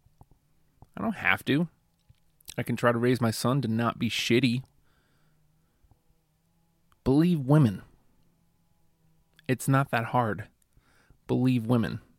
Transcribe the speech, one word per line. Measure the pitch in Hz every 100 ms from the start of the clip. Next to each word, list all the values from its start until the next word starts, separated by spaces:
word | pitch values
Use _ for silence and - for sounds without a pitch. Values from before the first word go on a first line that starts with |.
| _ _ - _ _ _ _ _ - -
I |
don't | 226 190
have | - 95 -
to. | 139 175 _ _ _ _ _ _ _ - -
I |
can | 120 120
try | 120
to | 120
raise | 120 123
my | 117
son | - 120 139
to | 120
not | 113 117 -
be | 117
shitty. | - - 120 127 123 - _ _ _ _ _ _ _ _ _ _ _ _ _ _ _ _ _ _ _ _ _ _ _
Believe | - 139 175 165
women. | 127 151 120 92 - _ _ _ _ _ _ _ _ _ _ _ _ _ _ _ -
It's | 127 -
not | 135 135
that | 120 117
hard. | 123 113 101 - _ _ _ _ _ _ _ -
Believe | 123 127 127 110
women. | 123 82 107 -